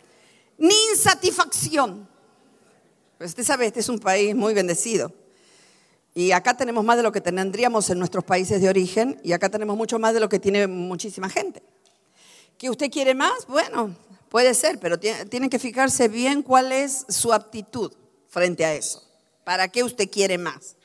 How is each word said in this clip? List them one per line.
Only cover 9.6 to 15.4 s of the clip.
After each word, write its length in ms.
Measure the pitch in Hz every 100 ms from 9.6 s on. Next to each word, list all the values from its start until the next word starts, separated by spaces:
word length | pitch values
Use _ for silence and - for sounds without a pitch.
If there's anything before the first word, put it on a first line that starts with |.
| 214 208
mucho 220 | 220 226
más 160 | 220 226
de 40 |
lo 80 | 214
que 120 | 190
tiene 260 | 196 202 196
muchísima 640 | 185 180 180 214 190 190
gente. 320 | - 381 - _ _ _ _ _ _ - - _ -
¿Que 140 | 254
usted 180 | 220 285
quiere 240 | 294 262
más? 320 | 262 330 494 -
Bueno, 500 | 277 - - 214 170 _ - _
puede 260 | 233 254 233
ser, 240 | 311 277
pero 200 | 170 170
tie-, 300 | 202 208 190
tiene 180 | 247